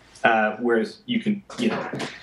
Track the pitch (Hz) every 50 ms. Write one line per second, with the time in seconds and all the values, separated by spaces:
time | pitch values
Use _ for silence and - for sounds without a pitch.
0 | - - - - - 117 113 110 107 107 - 123 120 117 117 113 101 98 - -
1 | _ 123 117 110 - 104 101 - - - - - 117 107 - - - - - 139
2 | - - - -